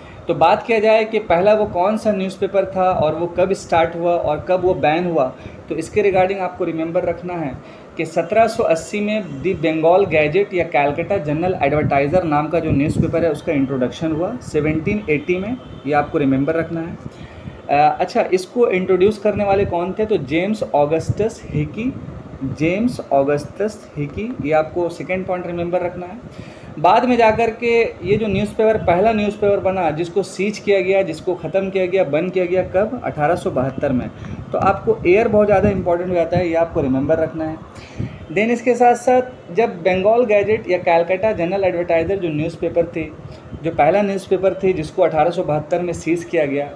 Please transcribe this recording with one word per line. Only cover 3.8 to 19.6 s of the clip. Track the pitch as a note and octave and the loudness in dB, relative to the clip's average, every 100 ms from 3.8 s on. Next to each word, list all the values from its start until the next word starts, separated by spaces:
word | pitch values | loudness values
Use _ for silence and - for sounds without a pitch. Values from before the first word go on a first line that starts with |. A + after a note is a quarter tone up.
| E3 E3+ | 2 0
हुआ | E3+ | 0
और | E3+ - D3+ E3 | 0 0 -2 0
कब | F3+ | 2
वो | F3+ | 2
बैन | E3+ D3+ D#3+ F3+ | 2 2 2 0
हुआ, | D#3+ C3 - - - - | 0 0 -2 -16 -16 -8
तो | D#3+ | -8
इसके | D#3+ G#3 | -4 0
regarding | G3+ F#3 F#3 G3+ | 2 4 2 0
आपको | F#3 - | -6 -4
रिमेंबर | F3 D#3+ D#3+ F3 | -4 -4 -2 -2
रखना | F3 E3+ F3 | -2 -4 -6
है | F3 D3 B2 - - - - | -6 -6 -8 -14 -20 -12 -8
कि | D#3+ | -4
सत्रह | E3+ E3 G#3+ A3+ | -2 0 2 2
सौ | A3 | 2
अस्सी | A3 D#3+ - G#3+ | 0 0 -2 -4
में | G#3 G#3+ F3+ C#3 | -2 -2 -4 -4
दी | E3 | -4
बंगाल | F#3 D#3+ D#3+ D#3+ F3+ | 0 0 2 4 4
गैजेट | G3 D#3 D3+ E3+ G3+ | 4 2 2 2 0
या | F3+ | -2
कलकत्ता | E3+ D3 C#3+ D3 E3 G3+ | 0 0 0 0 -2 -2
जनरल | D3+ D3+ F3+ F#3 | -2 -2 0 0
एडवर्टाइजर | C#3 D3+ D3 C#3 C#3+ F3+ | 0 2 2 2 2 2
नाम | E3+ D3 D#3 | 2 0 0
का | E3 | -2
जो | D#3 | 0
न्यूज़पेपर | C3+ D3+ - D#3+ E3 | 2 2 0 0 0
है | E3 | 0
उसका | C#3+ - | 0 -2
इंट्रोडक्शन | D3+ C3+ C3+ B2 - D#3+ | 0 0 0 -2 -2 -4
हुआ, | D#3 F#3 B3 | -2 -2 -6
सेवनटीन | - D#3 D3+ D#3 D#3+ G#3 F3+ | -4 -2 0 0 -2 -2 0
एटी | D3+ - F3+ | -2 0 -2
में, | G3+ B3+ - - C3+ | -2 -6 -10 -10 -2
ये | |
आपको | D3 D3 E3 | 0 0 0
रिमेंबर | C3+ C3+ C#3+ | 2 2 2
रखना | D#3+ D#3+ E3 | 0 -2 -6
है। | E3 - - - - - - - - | -8 -10 -14 -16 -18 -16 -16 -12 0
अ, | C#3+ D3 D3+ | 4 4 2
अच्छा, | F#3 A#3 F#3+ | 0 0 2
इसको | F#3 - B3 A#3 | 0 0 0 2
इंट्रोड्यूस | F#3 F#3 F#3 F#3+ G#3+ | 2 2 4 4 2
करने | G#3+ G3+ | 0 0
वाले | G3+ G3 | 2 2